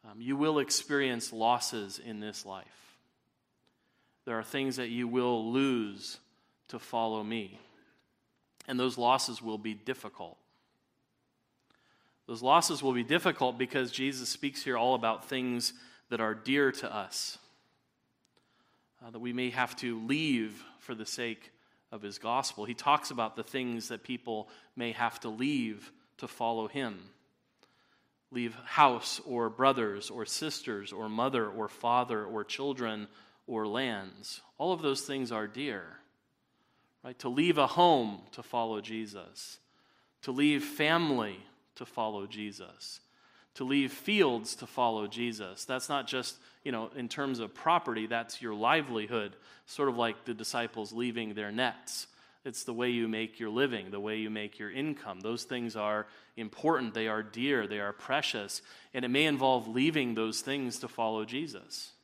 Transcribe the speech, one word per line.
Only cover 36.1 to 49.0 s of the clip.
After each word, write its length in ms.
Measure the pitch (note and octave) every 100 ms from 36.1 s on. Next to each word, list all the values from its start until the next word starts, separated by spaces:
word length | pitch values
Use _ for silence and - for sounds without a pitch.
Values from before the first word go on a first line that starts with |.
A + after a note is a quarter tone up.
| _ _ _ _ _ _ _ _ _
Right? 160 | B2+ B2
To 100 | C3+
leave 300 | B2+ E3+ D3+
a 80 | C3+
home 560 | D#3+ F3 D3+ A2 G2+ -
to 100 | -
follow 380 | - A#2+ A#2 G#2+
Jesus. 800 | G#2 A2 G#2+ G2 F2 G2+ - - _ _ _ _ _ _
To 100 | -
leave 320 | B2+ D3 D3
family 760 | D3 - D3+ E3 E3 C3 G#2+ F#2+ - _ _ -
to 80 |
follow 400 | B2 - A2 G#2
Jesus, 760 | G2+ G#2+ G#2 G2 F#2 F#2 - - _ _ _ _ _
to 100 | -
leave 280 | C3 C#3 C3+
fields 640 | - - G#3 D#3+ A#2 A2 -
to 100 | A#2+
follow 400 | - A#2+ A2 G#2
Jesus. 580 | G#2+ A#2+ G#2+ F#2+ F#2+
That's 240 | - C3 -
not 180 | C#3+ A#2+
just, 300 | C3 B2 - - _
you 80 | C#3+
know, 180 | A#2+ A2+ C#3
in 120 | A#2+
terms 300 | - C#3 B2
of 160 | G#2+
property, 520 | - - E3+ E3+ A2+ A2
that's 360 | A#2 A#2 -
your 120 | A#2+
livelihood, 840 | G#2+ A2+ D#3+ C#3+ A2+